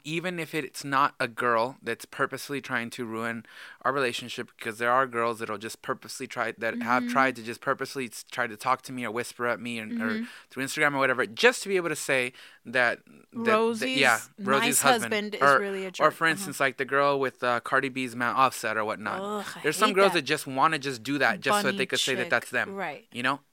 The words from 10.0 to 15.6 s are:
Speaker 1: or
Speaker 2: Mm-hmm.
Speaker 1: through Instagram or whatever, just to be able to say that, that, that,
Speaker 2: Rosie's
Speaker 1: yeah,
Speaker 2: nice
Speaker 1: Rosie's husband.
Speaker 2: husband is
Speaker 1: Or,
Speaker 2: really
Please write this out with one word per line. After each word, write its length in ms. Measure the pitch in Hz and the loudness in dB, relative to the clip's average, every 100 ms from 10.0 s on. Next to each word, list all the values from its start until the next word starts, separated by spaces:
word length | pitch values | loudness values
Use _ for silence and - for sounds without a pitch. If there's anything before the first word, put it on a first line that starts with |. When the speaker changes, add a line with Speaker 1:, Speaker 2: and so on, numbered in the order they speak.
Speaker 1:
or 40 | 110 | -2
Speaker 2:
Mm-hmm. 140 | 110 233 - - | -4 -6 -12 -14
Speaker 1:
through 140 | 127 | -8
Instagram 300 | 135 156 147 | -4 2 2
or 40 | 143 | 4
whatever, 260 | 131 123 101 | 2 2 0
just 360 | 120 240 254 | 4 4 4
to 60 | 196 | 0
be 80 | 190 | 0
able 120 | 170 | 0
to 80 | 151 | -4
say 360 | - 135 123 - - - - | 0 0 0 -6 -20 -20 -2
that, 320 | 127 120 - - | 2 2 2 -8
that, 160 | 73 _ | -20 _
that, 180 | - 226 | -4 2
Speaker 2:
Rosie's 460 | 220 226 226 262 262 | 4 4 0 -2 4
Speaker 1:
yeah, 200 | 127 113 - - | 4 4 0 -6
Speaker 2:
nice 80 | 202 | 2
Speaker 1:
Rosie's 360 | - 240 - | 4 4 4
husband. 300 | 269 233 220 | 4 4 2
Speaker 2:
husband 200 | 214 208 196 | -2 -2 4
is 60 | |
Speaker 1:
Or, 160 | 143 | 6
Speaker 2:
really 260 | 139 | 6